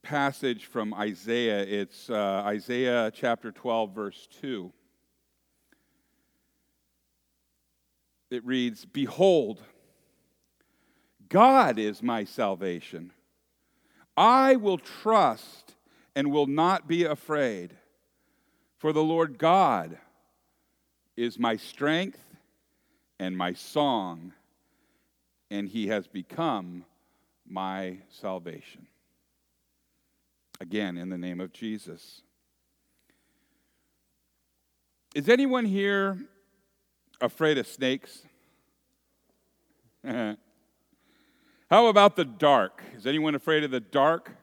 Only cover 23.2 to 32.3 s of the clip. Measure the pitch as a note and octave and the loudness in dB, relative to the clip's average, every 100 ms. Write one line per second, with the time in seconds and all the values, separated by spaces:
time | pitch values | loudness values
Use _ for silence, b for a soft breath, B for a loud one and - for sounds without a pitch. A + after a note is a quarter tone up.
23.2 | F#2 F#2 F2+ F2+ - D#3 C#3+ A#2+ F#2 E2 | -8 -4 -6 -6 -6 -2 0 0 -4 -10
24.2 | F2 _ _ _ _ _ _ _ _ _ | -16 _ _ _ _ _ _ _ _ _
25.2 | _ _ _ G2+ G2+ A2+ G2+ G#2+ F#2 G2 | _ _ _ -8 -8 -6 -4 -4 -6 -14
26.2 | F2+ - E3 A2+ F2+ F2 F2 _ _ _ | -12 -6 -4 -4 -8 -16 -18 _ _ _
27.2 | _ _ - F#2+ F#2+ F#2+ F#2+ F#2 - - | _ _ -14 -8 -6 -6 -8 -12 -20 -12
28.2 | G2+ F#2 F2 D#2+ - - - _ _ _ | -10 -10 -10 -16 -20 -20 -20 _ _ _
29.2 | _ _ _ _ _ _ _ _ _ _ | _ _ _ _ _ _ _ _ _ _
30.2 | _ _ _ - F2+ G#2 G2+ F2 F2+ F2+ | _ _ _ -20 -8 -4 -4 -6 -8 -8
31.2 | F2+ F2 F#2 - A2 G#2+ E2+ E2 - - | -8 -8 -10 -10 -10 -10 -12 -20 -20 -20
32.2 | _ | _